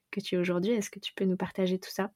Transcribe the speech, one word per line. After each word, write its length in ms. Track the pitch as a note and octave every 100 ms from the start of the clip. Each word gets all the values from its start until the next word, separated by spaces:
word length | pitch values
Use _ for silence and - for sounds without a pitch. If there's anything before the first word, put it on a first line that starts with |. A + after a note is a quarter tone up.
| _
que 100 | -
tu 140 | G3
es 40 | F3+
aujourd'hui. 340 | F3 F3 F#3+
Est-ce 180 | A#3 G3+
que 100 | G3
tu 140 | -
peux 100 | -
nous 120 | F#3+ F3+
partager 400 | F#3 - F#3 F#3
tout 120 | -
ça ? 200 | - G3